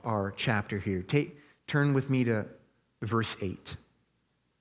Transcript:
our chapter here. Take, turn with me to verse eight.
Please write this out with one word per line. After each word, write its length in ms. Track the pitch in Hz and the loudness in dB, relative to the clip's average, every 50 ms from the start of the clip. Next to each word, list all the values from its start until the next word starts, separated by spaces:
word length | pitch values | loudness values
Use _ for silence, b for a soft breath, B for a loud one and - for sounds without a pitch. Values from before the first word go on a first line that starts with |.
| - | -4
our 300 | 123 110 104 98 98 101 | -2 0 0 0 -2 -4
chapter 420 | - - 135 113 104 104 - 113 101 | -2 0 0 0 0 0 -2 -4 -4
here. 220 | 90 107 95 90 | -2 -2 -2 -2
Take, 380 | 87 - - 147 147 - b b b b b b b | -2 0 2 2 0 0 b b b b b b b
turn 280 | - - 151 143 147 139 | -2 0 2 4 4 4
with 160 | 135 131 139 | 2 2 2
me 140 | 131 131 123 | 2 2 2
to 200 | 117 113 107 98 - - - - _ _ _ _ _ _ _ | 2 2 0 -2 -4 -8 -18 -20 _ _ _ _ _ _ _
verse 380 | - 107 110 113 110 - - - | -4 0 2 2 2 0 -2 -4
eight. 380 | 104 92 92 - - - - - - _ _ _ _ _ _ _ _ _ _ _ _ _ _ _ | -4 -6 -6 -8 -10 -12 -14 -14 -16 _ _ _ _ _ _ _ _ _ _ _ _ _ _ _